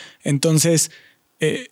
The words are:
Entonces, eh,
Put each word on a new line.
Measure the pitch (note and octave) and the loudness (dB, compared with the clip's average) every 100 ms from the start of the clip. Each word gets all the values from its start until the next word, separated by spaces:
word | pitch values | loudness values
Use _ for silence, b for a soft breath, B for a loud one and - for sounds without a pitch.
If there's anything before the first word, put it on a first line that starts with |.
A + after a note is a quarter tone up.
| B B | B B
Entonces, | - C#3+ E3 D#3 E3 E3 - B B B _ _ | -4 0 2 2 2 2 -2 B B B _ _
eh, | D#3 C4 B3+ | -4 -4 -10